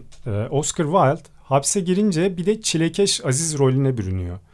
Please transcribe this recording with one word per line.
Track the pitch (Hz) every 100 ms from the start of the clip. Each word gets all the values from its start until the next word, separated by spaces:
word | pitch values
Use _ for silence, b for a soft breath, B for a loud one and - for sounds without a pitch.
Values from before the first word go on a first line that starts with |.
| - - 120
e, |
Oscar | 101 117 139 151 - 147
Wilde | 185 139 139 - -
hapse | - 139 139 202
girince | 175 185 214 160 190 180
bir | 175
de | 220
çilekeş | - 160 165 165 196 -
Aziz | 143 131 165 147
rolüne | 131 131 135 120
bürünüyor. | 95 92 87 90 b